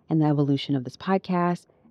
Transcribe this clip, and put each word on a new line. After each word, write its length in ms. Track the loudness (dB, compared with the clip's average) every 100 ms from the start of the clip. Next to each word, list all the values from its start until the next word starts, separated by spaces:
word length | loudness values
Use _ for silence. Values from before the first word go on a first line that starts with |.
| -2
and 100 | 0
the 60 | 2
evolution 500 | 2 2 0 0 -4
of 80 |
this 120 | -4 -10
podcast, 720 | -2 -2 0 -2 0 -2 -8 _ _